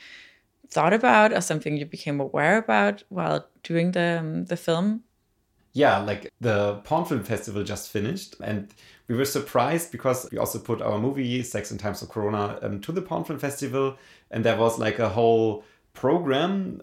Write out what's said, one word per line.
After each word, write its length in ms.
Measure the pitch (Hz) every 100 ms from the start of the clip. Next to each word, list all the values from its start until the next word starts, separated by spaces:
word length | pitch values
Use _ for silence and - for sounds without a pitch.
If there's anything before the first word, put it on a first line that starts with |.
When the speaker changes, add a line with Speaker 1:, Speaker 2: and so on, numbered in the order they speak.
| - - - _ _ _ -
Speaker 1:
thought 240 | 156 160
about 400 | 220 240 220 214
or 80 | 220
something 340 | 175 156 151 147
you 100 | 147
became 360 | - 160 143
aware 360 | 135 151 151 214
about 460 | 220 214 202 208 -
while 360 | 185 165 151 - _
doing 300 | - 165 175
the, 280 | 180 170 170
um, 240 | 160 165 180
the 100 | 170
film? 480 | - 165 202 226 - _ _ _ _ _ _
Speaker 2:
Yeah, 240 | 131 139 98
like, 340 | 104 101 - -
the 360 | 120 104 104 104 -
Porn 180 | 156
Film 200 | 170 135
Festival 400 | 98 104 - 101
just 260 | 98 104 -
finished, 460 | 107 107 185 - -
and 320 | 104 107 98 - - - -
we 60 | 120
were 100 | 139
surprised 640 | 147 143 127 127 165 -
because 380 | 117 131 120 -
we 60 | 110
also 220 | 113 117
put 220 | - 110
our 160 | 104 104
movie, 460 | 123 139 123 123
Sex 280 | 120 107 -
in 60 | 107
Times 240 | 104 98
of 60 | -
Corona, 480 | 110 104 104 104 107
um, 180 | 107 101
to 120 | 101
the 80 | 180
Porn 240 | 185 170 165
Film 140 | 143
Festival, 580 | 143 139 135 131 135 131 - - _
and 140 | 113 113
there 100 | 107
was, 240 | 113 113
like, 200 | 110 104
a 100 | 110
whole 560 | 104 117 113 110 104 - _ _
program 880 | - 127 170 151 135 175 196 185 -